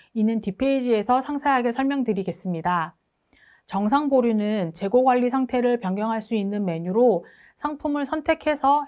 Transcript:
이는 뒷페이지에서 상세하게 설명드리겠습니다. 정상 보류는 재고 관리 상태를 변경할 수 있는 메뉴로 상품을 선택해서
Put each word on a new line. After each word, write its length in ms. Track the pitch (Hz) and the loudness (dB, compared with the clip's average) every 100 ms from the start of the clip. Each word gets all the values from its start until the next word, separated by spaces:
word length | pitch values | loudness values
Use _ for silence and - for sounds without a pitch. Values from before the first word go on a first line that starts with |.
| _ | _
이는 300 | 226 214 226 | -2 0 0
뒷페이지에서 800 | 214 190 269 269 247 220 202 254 | -4 -2 0 0 2 0 2 0
상세하게 500 | 269 285 285 262 240 | 0 -4 0 0 0
설명드리겠습니다. 1200 | 240 269 277 240 196 190 - 185 165 180 175 160 - _ _ _ _ _ _ | -2 -2 -2 -2 -2 -4 -6 -6 -4 -2 -2 -4 -10 _ _ _ _ _ _
정상 460 | - 196 208 277 294 | -8 -2 0 2 4
보류는 640 | 269 233 220 208 214 170 | 2 4 0 0 -2 -4
재고 300 | 160 202 240 | -6 0 4
관리 260 | 262 247 247 | 4 4 2
상태를 500 | 269 254 254 240 240 | 0 0 0 0 0
변경할 400 | 190 190 220 226 | -2 -2 -2 -4
수 140 | 214 | -2
있는 320 | 220 196 208 196 | -4 -2 -2 -2
메뉴로 580 | 165 170 208 247 175 - - - - | -4 -2 2 4 2 -2 -18 -20 -8
상품을 480 | 294 294 302 285 | -8 -4 -4 -2
선택해서 800 | 277 311 302 320 302 294 277 294 | -2 -2 -2 -2 -2 0 2 2